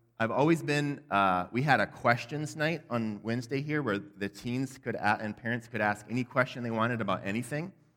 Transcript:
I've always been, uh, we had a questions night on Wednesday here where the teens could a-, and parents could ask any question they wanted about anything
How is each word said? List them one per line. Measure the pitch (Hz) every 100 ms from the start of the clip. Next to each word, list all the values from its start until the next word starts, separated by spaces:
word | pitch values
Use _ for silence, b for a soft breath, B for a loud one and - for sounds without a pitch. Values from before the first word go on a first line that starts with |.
| _ -
I've | 113
always | 113 151 160
been, | 143 147 143 139 -
uh, | 101 95 90 87
we | 117
had | 147 120
a | 101
questions | - 120 120 - 151 147 120
night | 151 170 -
on | 117 110 104
Wednesday | 110 120 117 139
here | 147 151
where | 127 101
the | 101 95 101
teens | - 120 127 131 -
could | 123
a-, | 107 104 107
and | 110 -
parents | 113 117 117
could | 110
ask | 104 101 -
any | 123
question | 123 131 123 127
they | 120
wanted | 113 117 117
about | 101 92 98
anything | 110 123 147 165 - _